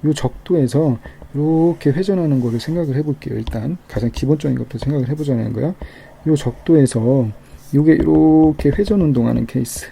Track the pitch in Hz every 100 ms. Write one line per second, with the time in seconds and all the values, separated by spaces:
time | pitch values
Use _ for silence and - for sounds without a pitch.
0 | 147 147 127 - - 175 131 139 156 117
1 | - - - 139 151 160 170 165 147 143
2 | 190 190 160 135 120 117 - 165 160 131
3 | 151 143 - 110 110 117 123 180 - -
4 | 117 - 131 151 147 127 120 117 135 147
5 | 123 151 143 120 110 - 151 190 - -
6 | - - 156 151 127 - - 165 135 117
7 | 113 139 117 104 - - - 139 151 160
8 | 156 156 156 156 156 151 147 139 202 208
9 | 160 127 117 120 117 131 120 - -